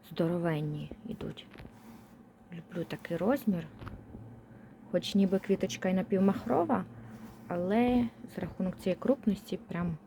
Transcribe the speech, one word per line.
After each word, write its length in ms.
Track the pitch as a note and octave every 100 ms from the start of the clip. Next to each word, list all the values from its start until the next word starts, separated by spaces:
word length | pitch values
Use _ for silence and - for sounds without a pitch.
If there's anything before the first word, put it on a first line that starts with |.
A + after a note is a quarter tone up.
| -
Здоровенні 800 | D#3+ E3 F3 E3+ D3+ D3+ D3+ D3+ - -
йдуть. 400 | - D#3+ D#3+ - - - - - - - - - - -
Люблю 320 | E3+ - F3
такий 320 | - D3+ - E3+
розмір. 500 | F#3+ C#4 - F3 E3 - - - - - - - - - - - -
Хоч 220 | F3+ -
ніби 240 | G3 G3 F#3+
квіточка 500 | - F#3+ G3 - F#3
і 60 |
напівмахрова, 880 | F#3+ - F#3+ G3 - - - E4+ G#3 F3+ - - - - - -
але 600 | F3 F3+ G#3+ B3 B3 A#3 - -
з 40 | -
рахунок 380 | F3 - F#3 -
цієї 200 | G3 F3
крупності 600 | - C#4 - G3 - F#3
прям 400 | - E3+ F3 D#3+